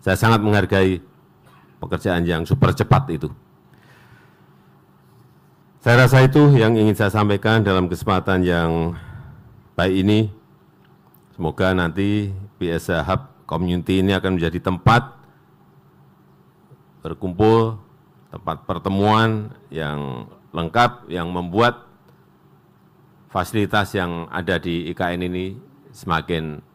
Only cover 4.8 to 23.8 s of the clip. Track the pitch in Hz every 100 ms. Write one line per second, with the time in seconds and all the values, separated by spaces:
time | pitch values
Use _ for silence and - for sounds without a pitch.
4.8 | _ _ _ _ _ _ _ _ _ _
5.8 | - 120 131 135 131 147 147 139 110 113
6.8 | 107 101 104 107 104 101 107 113 101 95
7.8 | 90 85 - 92 90 92 90 85 82 82
8.8 | 82 82 - - - - - - _ -
9.8 | 92 95 95 107 107 98 _ _ _ _
10.8 | _ _ _ _ _ - 82 73 92 92
11.8 | 85 82 98 104 101 95 101 _ 87 82
12.8 | - 87 76 95 - _ - 80 90 90
13.8 | 85 95 95 95 92 92 82 85 - 87
14.8 | - 117 135 - - _ _ _ _ _
15.8 | _ _ _ _ _ _ _ _ _ -
16.8 | _ _ 80 82 92 87 107 113 113 110
17.8 | - _ _ _ _ 82 - 80 - 87
18.8 | 95 98 104 107 113 110 104 - _ 73
19.8 | 76 73 71 60 53 - _ 85 85 120
20.8 | 120 127 - 87 85 90 87 95 120 120
21.8 | - _ _ _ _ _ _ _ _ _
22.8 | _ _ _ _ _ 95 87 113 98 107